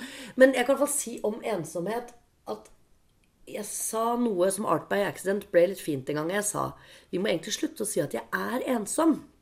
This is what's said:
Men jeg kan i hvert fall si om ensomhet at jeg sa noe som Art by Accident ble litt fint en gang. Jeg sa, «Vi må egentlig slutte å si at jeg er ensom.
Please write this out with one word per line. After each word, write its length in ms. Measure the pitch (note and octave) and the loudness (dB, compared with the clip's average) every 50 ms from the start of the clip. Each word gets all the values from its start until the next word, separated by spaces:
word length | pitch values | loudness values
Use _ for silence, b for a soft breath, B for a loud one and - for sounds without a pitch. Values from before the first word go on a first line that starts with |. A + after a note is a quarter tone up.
| B B B B C4 A3+ B | B B B B -16 -10 B
Men 160 | - C4 C4+ C4 | 8 8 8 8
jeg 140 | B3+ B3 | 4 2
kan 100 | B3 C4+ | 2 2
i 20 | - | 2
hvert 80 | C#4 | 2
fall 80 | C#4+ - - | 0 0 -2
si 200 | - A3+ A#3+ - - | -4 -6 -6 -4 -4
om 160 | G#3+ G#3+ A#3 - | -4 -4 -4 -4
ensomhet 720 | A#3 A3 F3+ D#3 D3+ - F3+ E3+ G3 A3 A#3+ A#3+ - - - _ _ _ _ _ | -4 -4 -2 -4 -6 -6 -6 -4 -4 -4 -6 -6 -10 -14 -20 _ _ _ _ _
at 220 | - A3 - - - - _ _ _ _ _ _ _ _ _ _ _ _ _ - - | -12 -12 -12 -14 -18 -20 _ _ _ _ _ _ _ _ _ _ _ _ _ -18 -14
jeg 160 | C3+ F#3 G#3 | -12 -10 -10
sa 520 | - - - - - - A3 A3+ A#3 A#3+ | -8 -8 -6 -6 -4 -2 0 0 0 2
noe 340 | A#3+ B3 A#3+ G#3 F3 F3 G3 F#3+ | 2 2 2 2 4 2 2 2
som 140 | G3 A3 | 0 0
Art 220 | - E3+ D3+ - - | 0 0 0 0 0
by 100 | G3+ G3 G3+ | 0 0 0
Accident 480 | F#3 C#3+ - - F#3 G3+ G#3 G3+ - | 0 -2 -4 -2 -2 -2 -2 -2 2
ble 160 | - F3 E3+ F#3 | 6 6 6 6
litt 120 | G3 - | 4 -2
fint 280 | - - D3+ C3+ B2+ - | -4 -4 -4 -4 -4 -4
en 40 | D3 | -4
gang. 120 | D3+ D3+ E3 | -2 -2 -2
Jeg 140 | F#3+ G#3 G#3 | -2 -2 -2
sa, 300 | - - D3 C3+ C3 C3+ B B B B B B B | -2 -2 -2 -4 -4 -6 B B B B B B B
«Vi 80 | - F3+ | -4 -2
må 80 | F#3+ G#3+ | 0 0
egentlig 260 | F#3+ E3 - A3 G#3 | 0 0 -2 -4 -4
slutte 240 | - - D4+ - - G#3+ | -4 -4 -6 -4 -6 -6
å 40 | |
si 140 | - - F#3 | -2 -2 -2
at 120 | D#3 C#3+ - | -2 -2 -4
jeg 100 | A3+ - - - | -6 -4 -4 -4
er 280 | F#3 F#3+ G3+ A3 B3+ - | -4 -2 -4 -4 -4 -2
ensom. 580 | - B3+ A#3 G#3 G3 - - D#4+ E4 C#4 - - - - _ | -2 -2 -2 -2 -2 0 2 4 4 4 2 -2 -8 -20 _